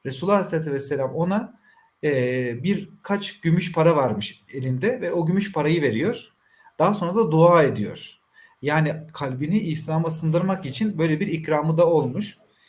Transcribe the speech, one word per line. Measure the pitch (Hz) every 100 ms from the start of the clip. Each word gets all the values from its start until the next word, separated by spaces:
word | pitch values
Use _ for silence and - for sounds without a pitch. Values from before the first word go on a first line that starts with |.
| 131
Resulullah | 131 180 202
Aleyhisselatü | 180 165 156
Vesselam | 139 139 147 - 156
ona, | 180 208 - - _ _ _ _
e, | 151 135 123 127 127 120
birkaç | 175 202 196 - - 202 - -
gümüş | 165 175 -
para | 165 160 156
varmış | 127 104 - - _
elinde | 139 131 127 208 254
ve | 175
o | 175 160
gümüş | 190 208
parayı | 160 147 170
veriyor. | 139 110 185 160 - _ _ _ _ -
Daha | 175
sonra | 208 175 208
da | 180
dua | 160 170 170
ediyor. | 135 110 95 78 - - _ _ - _
Yani | 139 156 151 - -
kalbini | - 139 127 151 214
İslam'a | 165 151 - 160 165
sındırmak | - 160 170 190 185 143
için | - 214 165
böyle | 160 156
bir | 202
ikramı | 160 156 151 160 160
da | 170
olmuş. | 156 127 160 208 - _ _